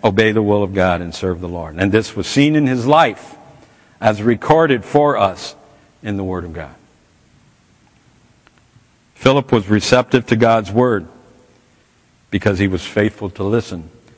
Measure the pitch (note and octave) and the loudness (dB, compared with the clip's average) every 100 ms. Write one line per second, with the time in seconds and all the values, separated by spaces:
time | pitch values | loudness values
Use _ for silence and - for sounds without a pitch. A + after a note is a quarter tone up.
0 | A2 G2 A2 G#2+ G#2 G#2 G2 G2 F#2 E2+ | 0 2 2 2 2 0 0 0 0 0
1 | F2 - F#2 F2 F2 F2 D#2+ E2 G2 G#2+ | -6 -6 -6 -6 -8 -10 -10 -4 0 0
2 | G#2+ G#2 F#2 C#3 D3 D3+ C3+ B2+ A#2+ D#3 | 0 -6 -4 0 2 2 0 0 2 2
3 | C#3 G2+ - - - - _ _ _ _ | 2 -2 -14 -20 -20 -20 _ _ _ _
4 | A2+ G#2 A2 A2+ - D#3 D#3+ B2 - D3 | -2 0 0 0 2 2 4 0 0 2
5 | D3 A2+ G2 F2 - - _ _ _ _ | 2 2 0 -2 -14 -18 _ _ _ _
6 | A2 G2+ F#2+ F2+ E2+ E2 C#2+ - _ _ | -8 -6 -6 -6 -8 -12 -14 -18 _ _
7 | _ _ _ _ _ _ _ _ _ _ | _ _ _ _ _ _ _ _ _ _
8 | _ _ _ _ _ _ _ _ _ _ | _ _ _ _ _ _ _ _ _ _
9 | _ _ C3 C#3 C3 A#2 F#2+ G#2 - B2 | _ _ 0 2 2 0 2 0 2 2
10 | A#2+ B2+ - A2 A#2 A2+ F#2+ A2 B2 G#2 | 2 0 0 2 4 2 0 0 0 0
11 | E2 - _ _ _ _ _ _ _ _ | -6 -18 _ _ _ _ _ _ _ _
12 | _ _ _ G2+ G#2 F#2 G2 F2+ - G#2+ | _ _ _ -2 -2 0 0 -2 -4 -2
13 | G#2+ - G2+ - G2 A2+ - F2 E2 - | -2 -4 -10 -8 -4 -4 -4 -12 -16 -20
14 | _ | _